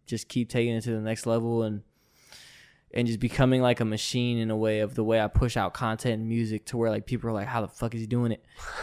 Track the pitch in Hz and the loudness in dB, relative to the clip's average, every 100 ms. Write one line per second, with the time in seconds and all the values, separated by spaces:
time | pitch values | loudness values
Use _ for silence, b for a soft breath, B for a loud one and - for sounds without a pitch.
0 | - 117 - 123 120 123 117 113 117 110 | -8 -8 -4 -4 0 0 0 0 -2 -2
1 | 107 110 - 117 117 117 110 107 - b | -2 -2 0 0 2 0 0 -4 -10 b
2 | b b b b b b b b b - | b b b b b b b b b -2
3 | 120 110 120 - 131 131 123 120 113 107 | 0 0 0 4 4 6 4 2 0 -2
4 | - 123 123 117 113 110 110 107 104 - | -2 0 0 0 0 0 2 2 0 0
5 | 110 113 107 - 123 113 95 - 117 110 | 2 2 4 2 2 2 -2 -2 -2 -2
6 | 127 110 110 117 113 107 - 123 113 107 | -2 -2 0 0 0 -4 -4 0 0 0
7 | 107 120 113 107 101 117 101 - 117 117 | -2 -4 -2 -2 -2 -4 -4 -4 -6 -4
8 | 110 120 120 110 _ B - - | -2 0 0 -2 _ B -12 -4